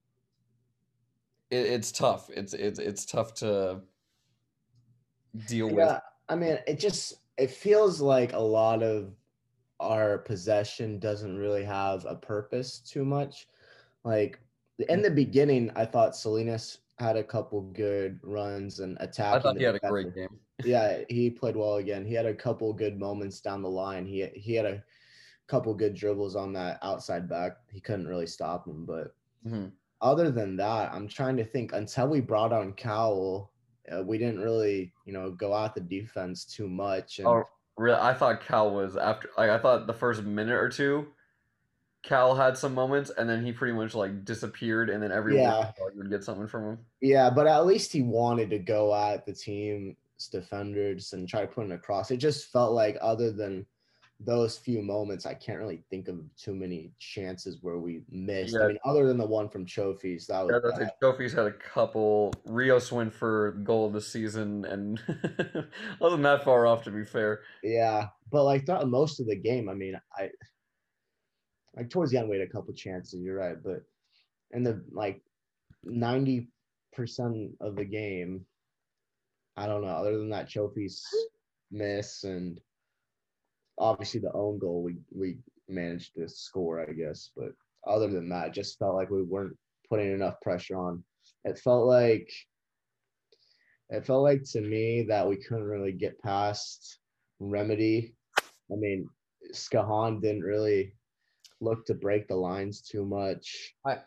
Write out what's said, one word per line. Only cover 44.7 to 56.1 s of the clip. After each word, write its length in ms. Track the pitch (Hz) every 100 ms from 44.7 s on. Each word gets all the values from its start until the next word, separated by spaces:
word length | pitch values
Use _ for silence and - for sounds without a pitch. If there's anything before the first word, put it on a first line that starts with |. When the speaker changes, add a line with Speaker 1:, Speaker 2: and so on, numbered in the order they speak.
| 110 113
Speaker 1:
and 140 | 104
then 80 | 107
every 260 | 98 107 107
Speaker 2:
Yeah. 160 | 123
Speaker 1:
once 140 | 110 107 -
in 40 |
a 40 | 98
while 80 |
you 40 | 101
would 100 | 98
get 140 | 101
something 240 | 101 98 110
from 160 | 117
him. 160 | 107 113 - _
Speaker 2:
Yeah, 300 | 135 135 127
but 160 | 123 151
at 220 | 151 175
least 240 | 202 -
he 80 | 156
wanted 480 | 120 117 117 117 104
to 100 | 107
go 340 | 92 107 104 104
at 280 | 104 98 -
the 80 |
team's 600 | 95 - 101 104 104 98 - _ - -
defenders 840 | 95 90 101 104 101 101 92 -
and 160 | 92 92
try 120 | 110
to 60 | 98
put 200 | - 104
it 40 |
across. 380 | 87 - 101 107
It 80 | 127
just 340 | 151 143 -
felt 220 | 123 120
like, 240 | 117 107 101
other 300 | 110 113 117
than 360 | 104 104 95 95 _ _ _ _ -
those 380 | 110 120 117 -
few 240 | - 113
moments, 460 | 101 104 104 95 -
I 80 | 69
can't 240 | - 92
really 240 | 107 82 -
think 160 | 95
of 120 | 92